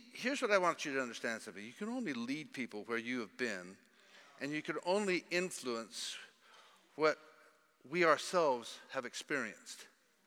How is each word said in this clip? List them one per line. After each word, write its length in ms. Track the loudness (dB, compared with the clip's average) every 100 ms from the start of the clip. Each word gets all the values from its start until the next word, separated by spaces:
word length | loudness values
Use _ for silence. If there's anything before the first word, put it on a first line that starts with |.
| -16
here's 280 | -6 -2 0
what 100 | 4
I 60 | 4
want 280 | 4 2 0
you 80 |
to 80 | 0
understand, 400 | -2 -2 -4 -4
something. 240 | -6 -12 -12
You 80 |
can 160 | -8 -6
only 240 | -4 -4
lead 400 | -4 -4 -4 -6
people 300 | -8 -6 -6 -4
where 140 | -2
you 200 | -2 -4
have 160 | -4 -4
been, 400 | -2 -2 -8 -16 _ _ -20 -20 -20 -10
and 140 | -6
you 80 | -4
can 140 | -4 -4 2
only 400 | 2 4 0 0
influence 840 | 0 0 -4 -4 -4 -4 -8 -8 -8 -12 _ -20 -20 -20 -20 _ 2
what 220 | 4 4 -4 -20 -20 _ _ _ -2
we 160 | 6 8
ourselves 720 | 8 6 4 4 2 -2 -12 -8
have 140 | -6 -6
experienced. 800 | -6 -4 -2 -2 -8 -14 -16 -16 _ _ _